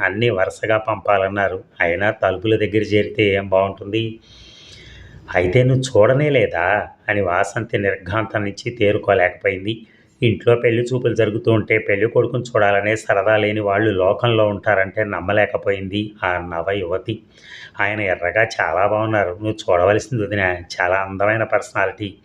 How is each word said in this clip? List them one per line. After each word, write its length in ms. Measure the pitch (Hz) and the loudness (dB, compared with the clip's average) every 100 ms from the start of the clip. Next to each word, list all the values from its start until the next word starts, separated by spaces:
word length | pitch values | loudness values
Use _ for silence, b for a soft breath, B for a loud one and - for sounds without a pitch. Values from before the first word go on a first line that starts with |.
అన్నీ 260 | 95 101 120 | -4 0 0
వరుసగా 480 | 95 92 - 107 110 | 0 -2 -4 0 0
పంపాలన్నారు. 840 | 110 107 104 98 95 101 95 92 - - | 0 -4 0 0 2 0 -2 -4 -8 -2
అయినా 300 | 85 87 104 | 0 0 0
తలుపుల 440 | - 98 90 110 107 | 0 -2 0 0 0
దగ్గర 200 | 101 107 | 0 -2
చేరితే 480 | 98 104 - - | 0 0 0 0
ఏం 240 | 104 98 98 | 2 0 0
బాగుంటుంది?" 720 | 95 98 92 101 110 113 113 B B B B B B B B B B - 90 | 0 0 -4 -6 -4 -4 -10 B B B B B B B B B B -4 0
"అయితే 280 | 90 127 | 2 4
నువ్వు 200 | 127 131 | 4 2
చూడనే 460 | - 104 113 135 151 | 2 4 4 4 2
లేదా?" 580 | 131 95 85 90 104 87 - - | 2 2 0 0 0 -2 -10 -4
అని 120 | 101 | -2
వాసంతి 560 | 90 90 101 117 107 107 | 0 0 0 -4 -4 -2
నిర్ఘాంతం 680 | 98 95 90 110 107 110 | -2 -2 -4 -4 -2 -4
నుంచి 280 | 101 - 120 | -4 -6 -8
తేరుకోలేకపోయింది. 1120 | - 101 104 101 95 90 - 101 92 98 113 B B B B | 0 0 2 2 2 2 0 -4 -4 -6 -8 B B B B
ఇంట్లో 320 | 120 92 120 120 | 0 2 2 2
పెళ్లి 280 | 123 117 | 2 0
చూపులు 320 | 120 127 123 110 | -2 -2 -2 0
జరుగుతూ 360 | 107 113 - | 0 0 2
ఉంటే 260 | 113 - 110 | 2 2 0
పెళ్లి 300 | - 101 113 | 0 0 2
కొడుకుని 360 | 123 117 123 | 2 0 -2
చూడాలనే 520 | - 113 101 101 104 110 | -2 2 2 2 0 -2
సరదా 420 | - 98 101 110 | 0 0 4 2
లేని 220 | 104 107 | 2 0
వాళ్ళు 320 | 101 101 110 | 0 2 2
లోకంలో 560 | 92 92 - 120 113 107 | 2 2 2 2 2 2
ఉంటారంటే 560 | 98 107 98 95 107 | 0 0 0 0 -2
నమ్మలేకపోయింది 1080 | 104 90 92 107 101 - 104 98 95 104 107 - | -4 -4 -2 0 0 -2 -2 -4 -4 -4 -6 -4
ఆ 40 | 92 | -2
నవ 440 | 90 87 85 85 | -2 -4 -6 -4
యువతి. 480 | 101 85 92 - 110 - B B B B - | -4 -4 -6 -6 -10 -12 B B B B -4
ఆయన 200 | 101 107 | -2 -2
ఎర్రగా 420 | 98 85 87 90 | -2 -2 0 0
చాలా 440 | 113 - 87 85 101 | 0 0 0 2 2
బాగున్నారు, 420 | 107 110 107 90 | 0 0 0 0
నువ్వు 220 | 90 107 | -2 -6
చూడవలసింది 720 | 104 - 87 92 107 - 120 | -4 0 4 4 2 0 -4
వదినా, 300 | 98 104 92 | -2 -2 -2
చాలా 440 | 90 87 - 90 95 | -2 -6 -2 0 0
అందమైన 460 | 98 95 101 113 | -2 -2 0 0
పర్సనాలిటీ 720 | 107 104 - 107 95 - 104 - | 0 -2 -2 -2 -2 -4 -10 -12